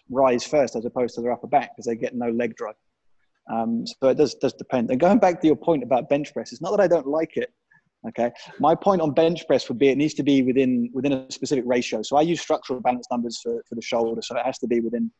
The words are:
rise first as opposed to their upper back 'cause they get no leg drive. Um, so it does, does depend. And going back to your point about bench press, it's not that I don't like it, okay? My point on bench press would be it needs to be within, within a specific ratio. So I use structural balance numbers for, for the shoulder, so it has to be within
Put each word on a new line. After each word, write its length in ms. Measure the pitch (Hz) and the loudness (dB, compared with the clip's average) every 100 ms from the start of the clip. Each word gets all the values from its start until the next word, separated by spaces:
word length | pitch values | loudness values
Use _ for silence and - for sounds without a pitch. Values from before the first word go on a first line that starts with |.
| - | -6
rise 340 | 127 131 123 - | 2 2 2 0
first 300 | 151 123 120 | 0 0 -2
as 100 | 117 | -6
opposed 300 | 131 117 - | -4 -4 -4
to 60 | |
their 100 | 120 | -4
upper 160 | 123 113 | -4 0
back 280 | 143 117 - | 0 0 -6
'cause 100 | 107 | -6
they 100 | 113 | -4
get 180 | 123 | -6
no 160 | 123 120 | -4 -4
leg 260 | 117 120 113 | -2 -4 -6
drive. 200 | 110 - _ _ _ _ _ _ - | -12 -12 _ _ _ _ _ _ -8
Um, 320 | 113 113 117 120 | -4 -2 -4 -6
so 220 | - 135 | 0 2
it 60 | 135 | 4
does, 200 | 143 - | 2 0
does 180 | 135 | -4
depend. 380 | - - 127 113 | -4 -4 -2 0
And 80 | 131 | 2
going 180 | 175 202 | 4 6
back 240 | 185 175 | 4 4
to 60 | 160 | 2
your 80 | 143 | 2
point 260 | - 156 | 2 -2
about 260 | 120 127 - | 0 -2 0
bench 220 | 143 143 | -2 -2
press, 180 | - 117 | -10 -10
it's 100 | 120 | -10
not 80 | 175 | -2
that 80 | 208 | 2
I 40 | 180 | 4
don't 200 | 170 135 | 2 2
like 280 | 151 160 - | -2 -2 -4
it, 140 | 123 _ _ _ _ _ 113 | -6 _ _ _ _ _ -10
okay? 220 | 117 117 - - - | -4 -4 -4 -14 -2
My 160 | 143 170 | 2 2
point 260 | 202 190 | 2 2
on 100 | 156 | 2
bench 340 | 135 165 170 - | 2 2 2 0
press 200 | 131 - | 0 0
would 100 | 120 | 2
be 80 | 139 | 2
it 80 | 131 | 4
needs 160 | 151 - | 0 0
to 80 | |
be 200 | 143 139 | 2 4
within, 480 | 127 127 131 123 120 | 4 2 2 0 -2
within 200 | 131 139 | -2 -2
a 180 | 131 131 | -2 -6
specific 320 | - 131 139 120 | -10 -4 -2 0
ratio. 380 | 123 120 113 | 0 0 -4
So 120 | 107 143 | 0 2
I 40 | |
use 180 | 165 165 | 2 0
structural 380 | - 156 - 127 | -2 -4 -2 -2
balance 260 | 123 123 - | -2 -2 -2
numbers 300 | 123 117 113 | -4 -4 -6
for, 220 | 117 117 - | -6 -6 -6
for 60 | |
the 80 | 117 | -10
shoulder, 400 | - 120 117 113 | -2 0 0 -2
so 160 | - 120 | -6 -4
it 80 | 123 | -4
has 140 | - | -4
to 80 | 113 | 0
be 140 | 120 | 0
within 280 | 113 117 117 | 2 0 -2